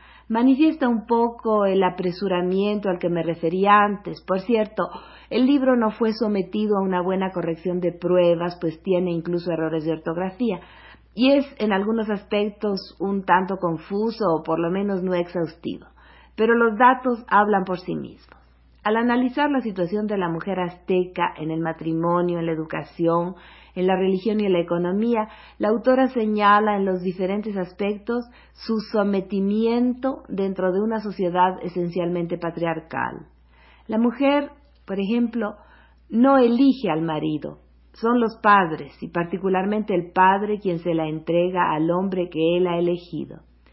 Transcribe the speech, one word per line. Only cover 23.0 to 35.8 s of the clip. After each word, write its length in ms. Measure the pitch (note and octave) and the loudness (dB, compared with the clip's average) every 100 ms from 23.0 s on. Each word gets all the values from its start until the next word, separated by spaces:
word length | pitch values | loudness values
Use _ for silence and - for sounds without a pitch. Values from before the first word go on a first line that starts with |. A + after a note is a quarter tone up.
| E3 E3+ F3+ F#3 - - - | 0 2 -2 -8 -18 -20 -12
en 120 | F#3 F#3 | -2 0
la 80 | |
religión 460 | F#3 F#3+ F#3 A3 G#3+ | 2 2 0 0 0
y 60 | G3+ | 2
en 80 | |
la 60 | F3+ | 0
economía, 680 | E3+ F3 F3 G3+ A#3 A3+ G#3+ - - - | 0 -2 -2 0 0 0 -4 -10 -18 -4
la 100 | G#3 | 0
autora 400 | A3 B3+ B3+ C4 | 0 2 4 2
señala 680 | B3 G#3+ G#3+ G3+ G#3 G#3+ G3+ | 0 0 2 6 6 4 0
en 100 | G3 | 0
los 160 | F#3 | -2
diferentes 540 | F#3 F3+ F#3 G#3 G#3+ G3 | -4 -4 -2 -4 -4 -6
aspectos 640 | F3+ - G3+ G#3 - A#3+ A#3 - - | -6 -4 -4 -4 -6 -6 -6 -16 -20
su 260 | - - A3 | -12 -6 -4
sometimiento 1400 | G#3 G#3+ G3+ G3 F#3+ G3 G3 G#3+ A3+ A#3+ B3 B3 C4 C4+ - | -2 0 0 0 -2 -2 0 0 0 2 0 -2 -4 -6 -8
dentro 440 | F#3+ G3 F#3+ F#3 | -4 -4 -2 -2
de 80 | F#3+ | 0
una 200 | A3 A3 | -2 -2
sociedad 580 | G#3 F#3+ F3 F3+ F#3 F#3 | -6 -4 0 2 2 0
esencialmente 760 | F3 F3 F3 F3+ F3 F3 E3+ F3 | -6 -4 -4 -2 -2 -2 -4 -6
patriarcal. 880 | E3+ E3 E3+ D#3+ D#3+ - B1 - - _ _ _ - _ - | -6 -4 -4 -4 -6 -6 -6 -8 -18 _ _ _ -20 _ -6
La 120 | A3 | 0
mujer, 520 | A#3+ A#3 C#4 C#4+ C#4+ - _ _ - | 0 2 2 2 -2 -10 _ _ -8
por 120 | G3 | -4
ejemplo, 580 | G3 A#3+ A#3 A#3 G#3+ - - - | -2 0 -2 -4 -6 -8 -20 -20